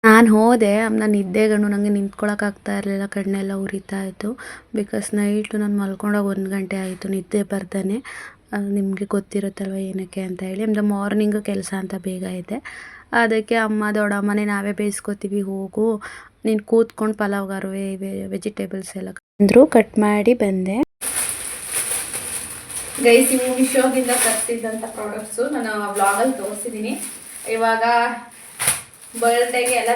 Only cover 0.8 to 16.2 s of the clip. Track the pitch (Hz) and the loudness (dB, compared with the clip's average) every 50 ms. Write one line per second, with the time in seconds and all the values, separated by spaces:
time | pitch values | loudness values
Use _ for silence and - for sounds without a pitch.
0.8 | 226 220 220 220 214 214 208 202 196 185 180 214 214 214 214 208 208 208 202 202 | 2 0 0 0 2 2 2 2 0 0 2 2 4 4 4 2 2 2 0 0
1.8 | 208 208 208 202 196 196 - - - 208 208 202 208 202 202 - _ 208 202 202 | 0 0 0 0 0 -4 -4 -4 -2 -2 -2 0 -2 -4 -4 -4 _ -4 -4 -4
2.8 | 196 196 196 196 196 196 - 202 190 196 196 196 196 196 196 196 196 196 196 196 | -4 -4 -4 -4 -4 -4 -6 -4 -2 -2 -2 -2 -4 -4 -4 -6 -6 -6 -6 -8
3.8 | - - 196 196 190 190 190 _ - 208 254 - - - - - - _ - 214 | -8 -8 -6 -6 -6 -8 -8 _ -8 -8 -8 -8 -14 -16 -18 -18 -18 _ -6 -6
4.8 | 208 - - 214 202 - - 208 208 202 208 214 214 - - 214 214 208 202 202 | -4 -2 -4 -6 -4 -2 -2 0 0 2 0 -2 -2 -4 -4 -2 -2 0 0 0
5.8 | 196 196 196 196 - 208 208 208 202 196 196 196 190 190 196 196 190 185 190 190 | -2 -2 -4 -4 -2 0 0 0 0 0 -2 -4 -4 -4 -4 -4 -4 -4 -6 -6
6.8 | 190 185 185 185 - 202 196 190 180 - - 208 202 - 202 196 196 175 - 196 | -6 -6 -8 -8 -6 -4 -4 -4 -4 -2 -2 -2 -2 -2 -4 -6 -6 -4 -6 -4
7.8 | 190 190 202 247 269 - - - - - - _ _ _ - 208 202 202 202 202 | -2 -2 -4 -4 -6 -10 -16 -16 -16 -18 -20 _ _ _ -6 -4 -2 -2 -2 0
8.8 | 196 190 190 185 202 196 - 202 196 _ - 202 202 196 196 - 196 190 190 190 | 0 -2 -2 -4 -4 -2 -2 -4 -4 _ -4 -4 -4 -4 -6 -6 -8 -6 -4 -6
9.8 | 190 190 185 185 190 180 - 190 190 185 180 180 190 185 190 196 220 220 214 208 | -6 -6 -6 -8 -8 -8 -8 -8 -6 -6 -6 -6 -6 -6 -4 -4 -2 0 0 2
10.8 | 208 208 202 196 196 208 208 214 214 208 208 214 208 208 202 196 185 - 196 190 | 2 0 0 0 -2 0 0 2 2 2 0 0 -2 -2 -4 -4 -4 -4 -4 -6
11.8 | 190 185 190 190 180 190 185 180 185 185 185 185 180 - 208 269 - - - - | -4 -6 -8 -6 -6 -6 -6 -6 -6 -6 -6 -8 -8 -8 -10 -10 -10 -12 -18 -16
12.8 | - - - - - _ - 233 233 220 220 220 214 - 233 233 220 214 214 214 | -18 -18 -20 -20 -10 _ 2 2 4 4 2 0 2 2 2 2 2 2 0 0
13.8 | 214 208 208 214 208 208 202 202 202 208 202 208 208 208 202 202 196 208 202 202 | 0 0 2 2 2 2 0 0 0 0 0 0 0 0 -2 -2 -2 -4 -2 -2
14.8 | 208 208 202 - - - 202 202 - 196 196 208 196 190 196 190 196 190 - - | -2 -4 -4 -4 -6 -6 -6 -6 -6 -4 -4 -4 -4 -4 -6 -6 -8 -6 -2 0
15.8 | 214 226 220 208 - - - - | 0 0 0 -2 -6 -14 -16 -18